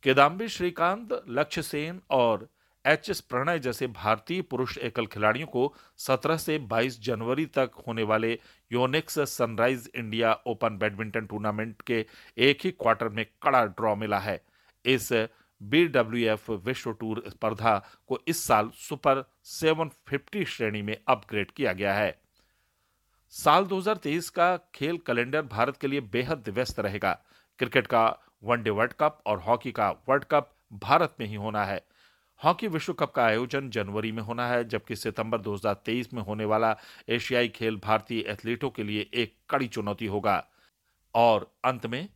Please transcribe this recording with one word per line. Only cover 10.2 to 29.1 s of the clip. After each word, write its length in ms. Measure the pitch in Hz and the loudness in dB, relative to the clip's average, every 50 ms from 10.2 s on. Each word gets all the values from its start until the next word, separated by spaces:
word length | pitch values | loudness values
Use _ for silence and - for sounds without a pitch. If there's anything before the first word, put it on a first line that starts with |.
| 117 113 110 - _ - | 4 2 2 2 _ -6
ओपन 300 | 117 104 - 117 110 98 | -4 0 -2 -2 -2 0
बैडमिंटन 480 | 107 107 101 95 110 107 95 117 110 | -2 -2 -2 -4 -8 -4 -4 -6 -6
टूर्नामेंट 560 | 98 107 107 104 107 104 107 110 113 107 _ | -4 -8 -4 -2 -2 -2 -2 -4 -6 -8 _
के 240 | - - 123 113 110 - - - - - _ - | -4 -2 -2 -2 -2 -4 -10 -20 -20 -18 _ 2
एक 240 | 123 135 143 - - | 4 4 4 2 0
ही 80 | 185 | -6
क्वार्टर 380 | 175 _ - 117 113 - 120 113 | -4 _ 2 2 2 2 0 -4
में 160 | 104 110 113 - _ _ | -4 -4 -6 -8 _ _
कड़ा 240 | - 143 135 127 117 | -2 2 4 4 2
ड्रॉ 300 | 104 90 - 110 110 107 | 2 -2 -2 0 0 0
मिला 240 | 101 107 104 104 98 | 0 0 -2 -2 -2
है। 220 | 95 107 98 78 _ _ _ _ _ _ _ _ _ | 0 -2 -6 -6 _ _ _ _ _ _ _ _ _
इस 260 | 120 131 127 104 - 123 113 110 113 _ _ _ _ _ _ | 2 2 2 2 0 0 0 0 -2 _ _ _ _ _ _
बीडब्ल्यूएफ़ 880 | 101 101 117 156 175 165 139 135 120 110 113 120 117 110 107 104 - - | -10 0 4 4 4 4 4 2 2 2 0 0 2 2 0 0 -2 -8
विश्व 400 | 113 101 90 113 131 - - 117 | -8 -6 -4 -6 -6 -6 -6 -8
टूर 320 | 110 - 113 110 110 107 - 104 | -8 -6 -6 -6 -6 -6 -8 -12
स्पर्धा 500 | 101 - - 110 110 104 110 117 107 98 - - - _ _ _ | -12 -4 -4 -4 -2 2 2 2 2 2 0 -6 -20 _ _ _
को 120 | 131 120 _ - | -6 -6 _ -4
इस 160 | 165 160 - | -4 -4 2
साल 260 | - 131 107 107 117 - - | 4 4 4 4 2 -4 -16
सुपर 460 | - - 156 135 - 147 135 135 131 _ _ _ _ | -12 -10 -10 -2 2 2 2 2 0 _ _ _ _
सेवन 460 | - - - 165 156 160 156 165 156 - _ _ - | -16 -10 0 2 2 2 2 -2 -8 -8 _ _ -6
फिफ्टी 380 | 139 139 - - - 208 175 | -6 -6 -6 -6 -6 -4 -4
श्रेणी 360 | - - - 123 110 104 107 | -4 -4 -4 -4 -2 -2 -4
में 140 | 104 104 110 - _ - | -6 -6 -8 -8 _ 0
अपग्रेड 440 | 131 107 101 - - 107 98 - | 0 0 0 -6 -2 -2 -2 -4
किया 220 | - - 143 113 92 | -4 -2 -2 -2 0
गया 200 | 92 101 98 98 | 0 0 0 2
है। 360 | 104 107 95 - _ _ _ _ _ _ _ _ _ _ _ _ _ _ _ _ _ _ _ _ _ _ _ | 2 0 0 -2 _ _ _ _ _ _ _ _ _ _ _ _ _ _ _ _ _ _ _ _ _ _ _
साल 360 | - - - 151 147 175 196 | -14 0 4 6 6 6 4
दो 120 | 185 196 190 | 2 -2 -2
हज़ार 180 | 185 202 214 190 | 0 -2 -2 -2
तेईस 320 | - 151 147 170 170 - | -2 -4 -2 -2 -4 -6
का 280 | _ 185 170 180 185 170 | _ 2 2 2 2 0
खेल 400 | _ _ _ - 139 151 170 170 | _ _ _ -6 -4 -4 -4 -6
कैलेंडर 440 | - - 123 120 120 123 135 151 | -4 -2 0 0 0 0 -2 -4
भारत 360 | 156 127 110 - 117 127 135 _ | -4 -4 0 0 0 0 0 _
के 100 | - 139 | -6 -4
लिए 140 | 139 143 | -4 -4
बेहद 480 | 131 104 92 123 127 123 160 147 107 113 | -6 -2 -4 -4 -2 -2 -4 -6 -6 -6
व्यस्त 300 | 98 107 127 - - - | -4 -4 -4 -4 -4 -4
रहेगा। 400 | 104 101 98 104 98 98 87 - _ _ _ _ _ _ _ - | -4 -4 -4 0 0 0 0 -2 _ _ _ _ _ _ _ -6
क्रिकेट 280 | 127 120 - 135 113 - | -6 0 2 0 0 4
का 300 | 127 117 113 113 - - _ _ _ _ - | 4 4 4 4 2 0 _ _ _ _ -2
वनडे 260 | 101 120 120 110 110 | 0 0 0 2 0
वर्ल्ड 240 | 104 101 113 123 - | 2 2 0 0 0
कप 280 | _ 151 151 | _ 0 0